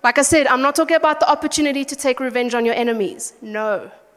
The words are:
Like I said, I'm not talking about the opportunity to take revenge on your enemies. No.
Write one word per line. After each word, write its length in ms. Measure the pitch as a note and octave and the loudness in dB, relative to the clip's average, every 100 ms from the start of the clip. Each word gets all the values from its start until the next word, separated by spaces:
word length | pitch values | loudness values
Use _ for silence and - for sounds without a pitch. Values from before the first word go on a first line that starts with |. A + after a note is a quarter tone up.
Like 160 | A#3+ A#3+ | 2 2
I 40 | |
said, 240 | C4+ D#4+ C4+ | 4 4 4
I'm 160 | B3+ | 2
not 120 | C#4 | 2
talking 220 | D4 D#4+ E4 | 0 2 2
about 240 | D#4 D4+ | 2 2
the 100 | D#4 | 2
opportunity 540 | D4 D#4 D#4 D4 C#4 | 2 0 -2 -2 -2
to 100 | C#4 | -6
take 240 | C#4 C#4 B3+ | -4 -2 -2
revenge 360 | C4 A#3+ B3 | -2 -2 -2
on 100 | A#3+ | 0
your 100 | A#3 | 0
enemies. 600 | A#3 A#3+ A3+ F#3+ - - - | 0 0 0 -2 -4 -14 -14
No. 480 | A3 G#3+ G#3+ G3 G2 - _ | -10 -6 -4 -4 -6 -20 _